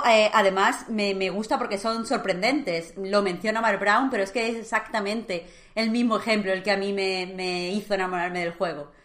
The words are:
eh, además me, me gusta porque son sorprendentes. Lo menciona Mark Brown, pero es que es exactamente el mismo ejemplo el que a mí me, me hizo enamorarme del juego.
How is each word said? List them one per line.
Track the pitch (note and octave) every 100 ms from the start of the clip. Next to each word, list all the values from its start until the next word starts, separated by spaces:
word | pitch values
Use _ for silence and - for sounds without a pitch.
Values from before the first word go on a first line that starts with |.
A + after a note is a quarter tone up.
| B3
eh, | A3 G#3+
además | A3 G3 F#3+ G#3+ C4+ -
me, | G#3+ G3+
me | F#3+ F#3+
gusta | F#3+ A3 C4
porque | A3+ G3+
son | A3+ A3+ A#3
sorprendentes. | A#3 F#3+ F3+ A3 C#4+ F#3+ E3 E3 G3
Lo | F#3+ G3+
menciona | G3 F3 E3 A3
Mark | A3+ G3
Brown, | G3+ A3 C4+
pero | A3+
es | F#3+
que | A#3+ A3+
es | A3+
exactamente | G#3 A3 - G#3+ G3+ A3 G#3+ F3 E3+ - - G#3+
el | A3+
mismo | A#3 A#3+ G#3
ejemplo | A#3 G#3+ G3
el | F#3+
que | G#3
a | G3
mí | G3
me, | G3 F#3+ F#3 F3+ F#3+
me | F#3 F3+ F3+
hizo | G#3 G3
enamorarme | G3 F#3 F3+ F3 F3+
del | E3+
juego. | E3+ F3 D3 C#3+ -